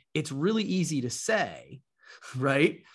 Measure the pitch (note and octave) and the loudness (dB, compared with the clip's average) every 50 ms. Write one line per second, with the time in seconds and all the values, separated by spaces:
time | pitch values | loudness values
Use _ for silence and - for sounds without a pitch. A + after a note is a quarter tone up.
0 | _ _ _ D#3 D3+ - C3+ C#3 D3+ G3 A3 A3+ G#3+ - F#3 F#3 F3 D3 D#3+ C#3 | _ _ _ -4 -4 -2 -4 0 0 2 2 2 0 0 2 0 0 0 0 -2
1 | A#2+ A#2+ - - - - A3 G#3 E3 G2+ D#2+ C2 A#1+ C#2+ G#2+ C3 _ _ _ _ | -2 -2 -6 -4 -2 0 0 0 0 -2 -4 -12 -16 -18 -20 -20 _ _ _ _
2 | _ - - - - - - C3 C3 C#3 C3+ C#3 D3+ - - - - - | _ -20 -20 -20 -18 -12 -6 -2 0 2 4 4 4 4 2 -2 -14 -20